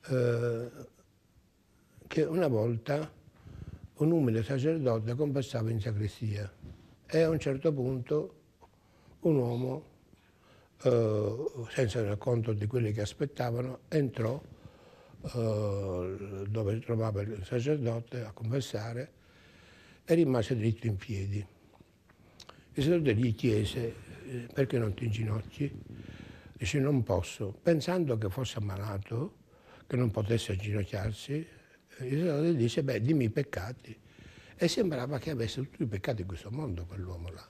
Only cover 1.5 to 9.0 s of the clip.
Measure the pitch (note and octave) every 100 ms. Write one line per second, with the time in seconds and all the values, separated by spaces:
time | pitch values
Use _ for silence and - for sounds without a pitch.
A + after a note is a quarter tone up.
1.5 | _ _ _ _ - - - D3+ D#3+ E3
2.5 | A2+ A2+ A#2 - C#3+ D3+ - - _ -
3.5 | - - - - - D3+ E3+ C3 A2 G#2+
4.5 | C3+ C#3 E3 C3 A2+ A2 A#2+ D3 C#3 B2+
5.5 | A#2+ A2+ A2+ G#2 G#2 G#2 - A2 G2+ G2+
6.5 | - - - - - - D#3+ D#3+ D#3+ D3+
7.5 | C3+ D#3+ D3 B2+ C3 A#2+ D3+ F#2+ - _
8.5 | _ - _ _ _